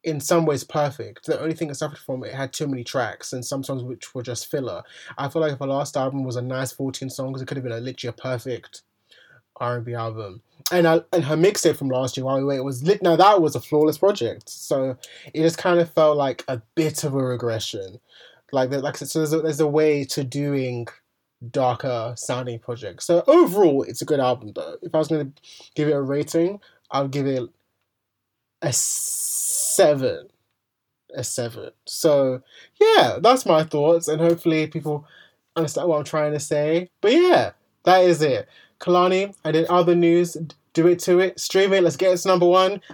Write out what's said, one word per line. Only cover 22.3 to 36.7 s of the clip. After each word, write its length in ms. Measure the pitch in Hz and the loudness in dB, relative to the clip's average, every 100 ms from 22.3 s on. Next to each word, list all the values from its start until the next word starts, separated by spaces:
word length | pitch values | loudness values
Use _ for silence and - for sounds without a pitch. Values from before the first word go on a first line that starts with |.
| 127 123 117 | -6 -6 -10
projects. 460 | - 120 104 - - | -10 -12 -12 -8 0
So 180 | 175 - | 2 6
overall, 560 | 330 269 190 180 139 | 6 6 4 4 2
it's 180 | - 123 | -2 -6
a 40 | 143 | -2
good 140 | 143 | 0
album 320 | 127 127 107 | 0 -2 -6
though. 240 | 98 80 85 | -12 -12 -14
If 120 | 175 | -4
I 60 | 156 | -2
was 80 | 151 | 0
gonna 240 | 160 139 - _ - - | -2 -4 -12 _ -20 -12
give 140 | - 151 | -4 -2
it 60 | |
a 80 | 147 | 0
rating, 580 | 135 143 147 165 175 202 _ _ - | -2 -4 -2 0 -2 -4 _ _ -6
I'd 200 | 139 139 | -4 -2
give 140 | 139 139 | -2 -2
it 240 | 131 117 _ _ _ _ _ _ _ _ _ _ _ | -4 -6 _ _ _ _ _ _ _ _ _ _ _
a 100 | - | -4
seven. 1600 | 123 - - - - - - - - - - 170 139 127 80 - _ _ _ _ _ _ _ _ - | -2 -2 -4 -6 -6 -6 -6 -4 -4 0 2 4 2 -2 -6 -12 _ _ _ _ _ _ _ _ -12
A 80 | |
seven. 480 | 123 - 117 113 - - - | -8 -6 -8 -10 -16 -18 -14
So 580 | - 160 143 135 127 - - - - | -2 2 2 2 -2 -10 -20 -8 2
yeah, 380 | 440 440 127 98 | 4 6 4 4
that's 260 | 208 254 202 | 4 4 4
my 180 | 160 | 2
thoughts, 440 | 160 151 147 170 165 | 2 0 2 2 0
and 140 | 156 | 0
hopefully 460 | 170 165 170 156 151 | 2 2 0 0 -2
people 400 | 165 151 147 - _ _ _ _ - | -6 -6 -6 -10 _ _ _ _ -4
understand 320 | 156 - 170 | -4 -2 0
what 100 | 151 | 0
I'm 60 | |
trying 300 | 143 156 151 | -2 -2 -2
to 60 | 151 | -2
say. 500 | 147 147 151 | -2 -2 0